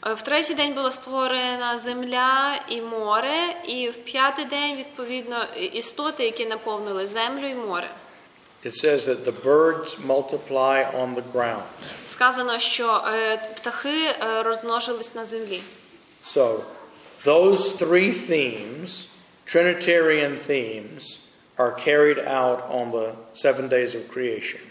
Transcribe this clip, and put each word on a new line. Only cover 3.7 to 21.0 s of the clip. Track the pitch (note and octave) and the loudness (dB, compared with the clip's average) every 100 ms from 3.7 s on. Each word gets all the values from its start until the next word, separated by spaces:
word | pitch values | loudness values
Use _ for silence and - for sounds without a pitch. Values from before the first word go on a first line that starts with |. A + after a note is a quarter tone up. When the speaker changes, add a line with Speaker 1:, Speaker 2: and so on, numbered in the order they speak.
| B3+ B3 | -4 -4
Speaker 1:
в | A#3 | -6
п'ятий | - C4+ C4+ C#4 | -8 2 2 2
день, | C#4 C#4+ D4 C#4 | -4 -2 -2 -4
відповідно, | C4+ - A#3+ B3+ A#3 A#3+ A3 - | -10 -10 -8 -8 -6 -6 -6 -4
і-, | |
істоти, | F#3 A3+ A3+ - D4 D4+ | -6 -6 -8 -4 -4 0
які | A#3+ A3+ A3+ | -2 -2 -4
наповнили | A3 A3+ G#3+ G#3 F#3+ G3 | -4 -4 -6 -4 -4 -4
землю | G#3+ A#3 C#4 C#4 | -2 -2 -2 -6
і | |
море. | B3+ A3 F3 - - - - - _ - - | -6 -4 -4 -6 -12 -18 -20 -20 _ -20 -14
Speaker 2:
It | B2 A2+ | -8 0
says | D#3 D3 C3 | 4 4 2
that | B2 | 0
the | B2 A2 | -2 -2
birds | C3 D3 E3 D#3 - - C3+ | 4 6 6 4 -6 -10 0
multiply | C3+ C3+ D3 - C3+ C3 C3+ B2 B2+ | 0 2 -6 -2 2 4 4 2 0
on | B2+ | -2
the | B2 B2 | -4 -4
ground. | B2 A#2+ G#2+ F#2 - - - - | 0 0 -2 -8 -14 -14 -14 -16
Speaker 1:
Сказано, | - B3+ B3+ B3 A#3+ | 2 2 4 -2 0
що, | A#3+ - A#3 G#3+ - | -2 0 2 2 2
е, | A3 A3 A3 - A3 | 0 0 -2 -4 -8
птахи, | - A#3+ C#4 D4+ D#4+ - | -8 -6 -2 0 0 0
е, | A3 A3 | -2 0
розмножились | A3+ A3+ A#3 A3+ A#3 A#3 A3+ | 0 -2 -2 -2 -2 -6 -6
на | A#3 | -10
землі. | A3 A3+ G#3+ F#3 - - - - _ - | -8 -8 -6 -8 -10 -18 -20 -20 _ -18
Speaker 2:
So, | - - B2 A2 - - - - - - | -4 2 2 2 -6 -14 -20 -20 -20 -2
those | C#3+ D#3 F#3 G3+ - - | 4 8 8 6 2 -2
three | E3+ F3 G3 B3+ - | 4 4 4 0 0
themes, | D#3+ C3 A2+ G#2+ C3 F3+ - - - - _ - | 0 0 -4 -10 -10 -10 -10 -12 -20 -20 _ 0
Trinitarian | E3+ F3 F3 E3+ E3+ D#3+ D3+ C#3+ C#3 - | 4 4 2 4 4 6 4 2 -2 -2
themes, | C#3 A2+ A2 G#2 - | -2 -2 -6 -10 -14